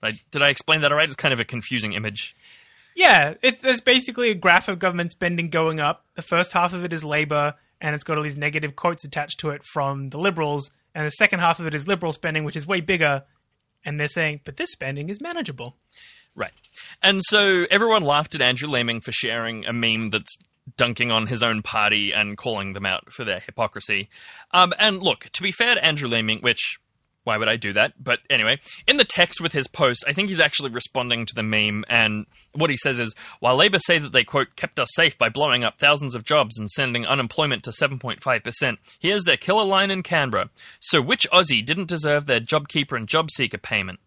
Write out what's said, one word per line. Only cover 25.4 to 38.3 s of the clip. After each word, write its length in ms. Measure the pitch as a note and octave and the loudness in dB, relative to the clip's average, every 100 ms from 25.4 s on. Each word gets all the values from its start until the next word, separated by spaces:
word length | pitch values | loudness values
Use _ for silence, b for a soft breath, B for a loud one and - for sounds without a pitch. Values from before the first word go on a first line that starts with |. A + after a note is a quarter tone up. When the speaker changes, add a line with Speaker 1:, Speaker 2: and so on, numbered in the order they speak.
Speaker 1:
be 100 | F#3+ | -6
fair 240 | F3+ A#3 B3 | 0 2 2
to 80 | D#3+ | 0
Andrew 240 | D3+ C3 | -2 -2
Leeming, 300 | A#2 A2 G#2+ | 0 0 0
which, 360 | A#2+ A#2 - - _ _ _ _ | 0 0 -2 -8 _ _ _ _
why 140 | - G#2+ | -4 0
would 100 | A2 | 0
I 80 | A2+ | 0
do 160 | G#2+ | -2
that? 300 | G2 B2+ _ | 2 0 _
But 160 | B2+ A#2+ _ | -4 -4 _
anyway, 300 | C3 A2 C#3 B B - | 0 0 0 B B 0
in 120 | C#4+ | 2
the 80 | A#3 | 4
text 340 | - F3 - | 4 2 2
with 140 | E3 | -4
his 120 | D#3 C3 | -2 -4
post, 360 | - C#3 A#2+ C#3 | 2 2 2 -4
I 60 | |
think 140 | C#3+ G3+ | -2 -2
he's 140 | F3+ | 2
actually 280 | D3+ - C#3 | 2 2 -4
responding 540 | A#2 - C3 B2 A#2 A2+ | -6 -6 -4 -2 -2 -4
to 80 | |
the 80 | - | -4
meme, 440 | A2 G#2+ G#2+ G#2 G#2+ | 0 2 0 -2 -2
and 360 | A#2 A2 G#2+ G#2 b b | 2 2 0 -8 b b
what 160 | D3 D#3+ | -2 -2
he 60 | C3+ | 0
says 220 | D3 B2 | -2 -2
is, 160 | A2+ - B B | -4 -8 B B
"While 160 | A#2+ C3 | 2 4
Labour 240 | G3 F#3+ | 4 4
say 180 | - E3+ | 2 2
that 140 | C#3+ | 2
they, 120 | C3 A#2 | 0 2
quote, 300 | C#3+ C3 - | 0 -2 -4
kept 200 | - - | -8 -4
us 100 | B2 | -2
safe 240 | - E3 - | 2 0 2
by 120 | A#2 | -2
blowing 340 | A2+ D3 B2 | 0 0 2
up 160 | A#2 - | 0 0
thousands 340 | C#3+ D3 C#3 A#2+ | 2 2 -2 -8
of 80 | A2 | 0
jobs 340 | D3+ A#2+ A2 | 2 2 -2
and 100 | G#2+ | -6
sending 360 | - C3+ A#2+ G#2 | -2 -2 -2 -2
unemployment 560 | C#3 A#2+ - D3+ A#2+ | -2 -2 -2 -2 -2
to 80 | - | -4
seven 260 | - D3 C3+ | -2 -2 -2
point 240 | B2 G#2+ | -8 -8
five 220 | - | -2